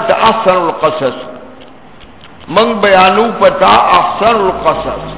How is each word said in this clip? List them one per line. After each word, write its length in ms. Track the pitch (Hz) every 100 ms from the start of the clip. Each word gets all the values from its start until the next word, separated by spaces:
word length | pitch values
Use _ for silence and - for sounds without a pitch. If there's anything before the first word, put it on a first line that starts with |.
| -
تا 60 |
احسن 420 | - 220 - 190 185
القصص۔ 680 | 165 - 156 - 131 - - - - - - - - - - - - - -
منگ 260 | 180 233
بیانو 500 | 214 202 185 190 208 233 185
پتا 360 | 190 - 190
احسن 600 | 220 - 180 - - 214
القصص۔ 800 | 226 185 - 160 - 131 101 -